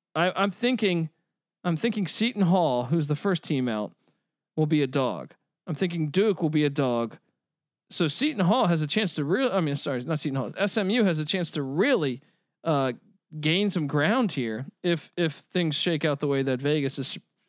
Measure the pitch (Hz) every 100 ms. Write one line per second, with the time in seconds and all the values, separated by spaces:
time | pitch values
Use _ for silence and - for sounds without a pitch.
0 | _ 151 180 - 196 - 240 254 202 175
1 | 160 - _ _ _ _ 175 160 240 214
2 | 175 - 233 214 175 185 156 123 120 165
3 | 147 147 202 175 - 139 123 110 104 -
4 | _ _ _ _ _ - 151 151 135 135
5 | 127 85 64 _ _ _ - 147 185 170
6 | 151 180 220 175 160 151 147 143 135 117
7 | 113 - _ _ _ _ _ _ - -
8 | 160 - 302 240 180 254 185 165 151 208
9 | 196 - 143 220 262 185 151 139 - 127
10 | 123 151 147 135 107 - 202 220 190 247
11 | 202 156 151 190 170 156 135 147 262 233
12 | 143 123 - _ _ _ - 143 131 120
13 | _ _ _ 156 151 180 208 180 143 147
14 | 160 254 208 135 117 110 135 - 175 165
15 | - - 165 - - 185 165 143 180 156
16 | 156 139 147 139 135 127 143 151 135 139
17 | 123 - - _